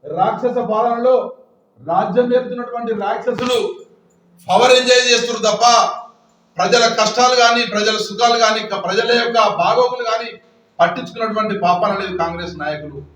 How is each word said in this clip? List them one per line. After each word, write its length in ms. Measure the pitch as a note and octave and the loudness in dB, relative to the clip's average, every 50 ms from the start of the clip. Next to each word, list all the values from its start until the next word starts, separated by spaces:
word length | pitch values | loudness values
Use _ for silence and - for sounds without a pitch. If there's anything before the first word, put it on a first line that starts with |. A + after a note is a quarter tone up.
| _ - D3 E3+ | _ -8 -2 -2
రాక్షస 380 | F#3+ A3 - - B3 A#3+ G#3 B3 - - | -2 -2 -2 -2 -4 -2 -2 -2 -2 -2
పాలనలో 420 | G#3+ G#3+ A#3+ A#3+ A#3 A#3 A#3+ B3+ B3+ A#3+ - - - - - _ _ _ _ _ _ _ B2 D3 | 0 0 0 0 -2 0 2 2 2 2 0 -2 -10 -16 -20 _ _ _ _ _ _ _ -6 -2
రాజ్యం 380 | E3 - G#3+ - F3+ B3 B3 A#3+ | -2 -2 0 0 0 0 0 2
నేర్పుతున్నటువంటి 600 | B3 B3+ B3+ B3 B3 A#3+ A#3+ - A#3+ A#3 A#3 A3+ A3 G3+ G3 | 0 -2 -2 -4 -8 -10 -10 -10 -10 -10 -6 -6 -6 -6 -4
రాక్షసులు 540 | - A3+ - - B3+ A3 G3+ B3 B3 B3+ A3+ G3 - - - - _ _ _ _ _ _ _ _ _ _ _ - - | -4 -6 -4 -4 -6 -6 -4 -4 -2 -2 -2 -2 -4 -8 -12 -18 _ _ _ _ _ _ _ _ _ _ _ -4 0
పవర్ 260 | F3+ G3+ A#3+ C4 B3+ B3+ | 2 4 6 6 6 6
ఎంజాయ్ 300 | B3 B3 B3+ B3 B3 B3 | 6 4 4 4 4 4
చేస్తున్నారు 320 | A#3+ A#3 A#3+ A#3+ A3+ G#3+ A3 G#3+ | 2 2 2 -2 -4 0 0 0
తప్ప 160 | G#3 G#3 A#3 A#3+ A#3 E3+ - - - - - - _ _ _ _ _ _ _ _ _ - | 0 4 4 4 6 4 4 2 -2 -8 -12 -16 _ _ _ _ _ _ _ _ _ -4
ప్రజల 260 | - - A#3+ A#3 A3+ A3+ A3+ - | 0 2 4 4 4 2 2 0
కష్టాలు 360 | G#3+ G#3 - A#3+ B3 B3+ B3+ B3 | -2 0 2 2 2 4 4 4
కానీ, 200 | A#3+ A#3 A#3 A#3 A3+ G3+ G3+ | 4 4 4 2 -2 -2 -2
ప్రజల 220 | G#3 G#3 G#3+ G#3+ G#3+ - | -2 0 0 -2 -2 -4
సుఖాలు 320 | - G3+ F#3 A#3+ A#3 A#3 A#3 A3+ | -6 -2 0 2 2 4 4 2
కానీ, 160 | A3 A3 A3 G3+ F#3 | 2 0 -2 -4 -6
క-, 120 | G3 - F3+ | -8 -6 -4
ప్రజల 220 | F3 F#3+ G#3+ A#3 A3 A#3+ A#3+ | -2 -2 -2 0 2 0 0
యొక్క 260 | A#3 A#3+ A#3 A#3 G#3+ G3+ G3+ - | 0 0 2 2 2 2 2 0
బాగోగులు 420 | F3 - - B3 B3 B3 B3 A#3+ A#3+ A3+ | 0 0 2 2 2 0 0 -4 -4 -4
కానీ 200 | A3+ A3+ A#3+ A3+ - - _ _ _ _ _ _ _ - | -4 -4 -6 -8 -14 -18 _ _ _ _ _ _ _ 0
పట్టించుకున్నటువంటి 760 | E3 F3 - B3+ A#3 - - A3+ A3 A3 G#3 A3 G#3+ - G3 - F3 | 0 0 0 -6 -10 -12 -8 -6 -6 -4 -2 -4 -2 -2 -4 -2 0
పాపాన 260 | F3 F3 F3+ G#3+ G3+ G3 G3 | 0 0 2 0 -2 -2 -4
లేదు 120 | F#3+ F#3 F3+ F3 | -4 -6 -4 -4
కాంగ్రెస్ 320 | E3 E3+ E3+ F3 F3 D#3+ - D3 | -4 -4 -6 -8 -10 -12 -10 -8
నాయకులు. 360 | D3 D3+ D3+ D3+ D3+ D3 C#3 C#3 C#3+ - _ | -8 -6 -6 -8 -10 -14 -14 -16 -18 -18 _